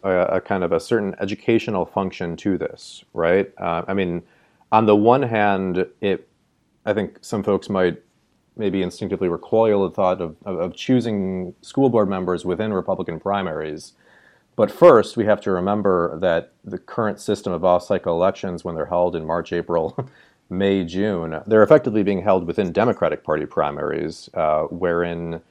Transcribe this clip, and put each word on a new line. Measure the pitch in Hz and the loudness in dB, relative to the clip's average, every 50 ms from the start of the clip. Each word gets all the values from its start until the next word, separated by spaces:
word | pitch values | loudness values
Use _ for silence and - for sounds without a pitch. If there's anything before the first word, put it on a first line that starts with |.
| - | -2
a, | 95 92 90 90 - 92 | 0 2 2 2 2 0
a | 92 | -2
kind | - - 98 92 | -2 -2 -2 -2
of | 90 85 | 0 0
a | 85 82 | 0 -2
certain | - - 120 110 104 98 - - | 0 0 0 0 0 -2 -4 -6
educational | 101 98 110 - - - 113 113 - 120 104 92 85 | -6 -6 -6 -4 0 2 2 2 2 0 -4 -4 -4
function | - - 98 98 90 - - 90 85 82 | -2 -2 -2 -2 -2 -4 -6 -8 -8 -6
to | - - 101 92 | -4 -2 -2 -2
this, | 82 80 - - - - - - - - _ - | -2 -4 -6 -8 -12 -20 -20 -20 -20 -20 _ -4
right? | 87 82 85 90 98 98 - - - | 0 2 2 4 2 2 -2 -6 -8
Uh, | 92 87 82 82 - - | -6 -4 -4 -4 -4 -4
I | 98 | -2
mean, | 98 95 87 85 87 - _ _ _ _ _ _ _ _ - | -2 -2 -2 -4 -6 -8 _ _ _ _ _ _ _ _ 0
on | 110 110 113 | 2 4 6
the | 107 104 | 6 6
one | 104 104 117 123 143 | 6 6 6 4 4
hand, | 135 117 117 107 104 101 98 95 95 92 87 92 92 - - - | 2 0 0 2 2 2 2 0 -2 -2 -2 -2 -2 -4 -6 -4
it, | 107 98 92 - - _ _ _ _ _ _ _ _ _ _ _ - | -2 -2 -2 -4 -6 _ _ _ _ _ _ _ _ _ _ _ -6
I | 110 98 | -4 -2
think | 107 98 - - - | -2 -4 -6 -8 -14
some | - - 120 104 | -12 -8 -6 -4
folks | 95 107 98 92 - - | 0 0 0 0 -2 -2
might | 101 95 92 90 82 - _ _ _ _ _ _ _ _ _ _ - | 0 0 0 0 0 -4 _ _ _ _ _ _ _ _ _ _ -8
maybe | - 107 98 92 98 | -6 -4 -2 -2 -2
instinctively | 92 90 - - - 107 101 87 98 87 | -2 -4 -6 -8 -8 -6 -4 -4 -2 -2
recoil | 85 82 - - 110 110 113 110 104 101 98 | -4 -4 -4 0 2 2 4 4 4 2 0
at | 85 | 0
the | - | 0
thought | - 95 90 92 95 | 0 0 0 0 -2
of, | 87 80 78 - - | -4 -8 -10 -10 -10
of, | 101 90 82 | -8 -6 -6
of | 90 87 - | -6 -6 -8
choosing | - - - 127 123 113 117 107 98 95 95 92 92 92 90 - _ | -6 -2 0 2 2 2 0 -2 -2 -4 -4 -4 -6 -8 -10 -12 _
school | - - - 135 139 123 | -20 -6 0 2 2 4
board | 117 110 104 95 | 4 2 2 2
members | 98 92 92 87 90 82 - | 0 -2 -2 -2 -2 -2 -2
within | 90 87 85 110 107 | -4 -4 -4 -4 -4
Republican | 101 92 - - 92 90 87 - 82 80 | -4 -4 -2 -4 -4 -4 -6 -8 -8 -6
primaries. | - 98 101 101 92 85 78 78 78 78 76 78 - - _ _ _ _ _ _ _ _ _ _ _ _ _ | -4 -4 -2 -2 -2 -4 -6 -6 -8 -8 -10 -12 -14 -18 _ _ _ _ _ _ _ _ _ _ _ _ _
But | - 107 101 | 0 0 0
first, | - - 175 175 131 107 101 - - | 4 8 8 10 10 8 6 2 -2
we | 120 101 | -2 0
have | 107 101 - | 0 0 0
to | - 104 | 0 -2
remember | 95 90 90 101 104 107 98 98 92 87 85 - 78 82 | -2 0 0 -2 -2 0 0 2 2 2 0 -2 -2 -2
that | 92 90 82 85 - - _ _ - | 0 0 0 0 -2 -6 _ _ -14
the | 95 92 | -12 -12
current | 90 _ - - 123 110 104 - - | -12 _ -8 -4 -4 -2 -2 -4 -4
system | - - 101 - - 101 | -4 -4 -4 -2 -2 -4
of | 87 80 92 | -2 0 2
off-cycle | 92 90 90 - - 101 87 - 90 82 | 4 2 2 2 0 -2 -2 0 -2 0
elections, | 85 90 98 95 - - 95 87 82 | 2 2 0 0 -2 -6 -8 -8 -8
when | - 87 82 | -8 -8 -6
they're | 80 76 | -6 -4
held | - 87 87 90 87 87 | -2 0 0 0 0 -2
in | 82 80 | -4 -4
March, | 80 82 87 82 - | -4 -4 -4 -4 -4
April, | 90 87 85 - 85 85 80 82 - - 131 - - _ _ _ | -6 -6 -4 -2 -2 -2 -2 -2 -4 -8 -10 -10 -12 _ _ _
<laughs> | _ _ _ - | _ _ _ -8
May, | 92 92 98 98 98 95 87 | -4 -2 0 2 2 0 -2
June, | 82 85 95 104 107 98 85 82 80 80 73 - | -2 -4 -2 -2 -2 -2 -4 -4 -6 -8 -8 -2
they're | 101 110 110 | 2 4 6
effectively | 104 - 156 151 - 123 104 107 | 8 8 8 6 6 2 0 0
being | 95 101 98 90 | 0 0 0 0
held | 95 104 95 92 87 | 2 2 2 2 2
within | 85 85 110 98 87 | -2 -2 -2 -2 0
Democratic | 85 101 113 123 98 - - 78 76 - - | 0 0 2 2 2 0 0 -2 -2 -2 -2
Party | - 78 76 73 | -2 -2 -2 -2
primaries, | - - - 76 71 73 73 73 73 73 78 78 78 78 - - - - | -4 -2 -2 -2 -2 -2 -4 -4 -4 -4 -4 -4 -6 -8 -12 -14 -8 -4
uh, | 90 80 78 76 78 78 | -2 0 2 2 0 0
wherein | - 87 85 92 87 85 87 87 85 85 85 85 82 82 82 - _ | -2 -4 -4 -2 0 0 0 0 -2 -4 -6 -6 -8 -8 -10 -12 _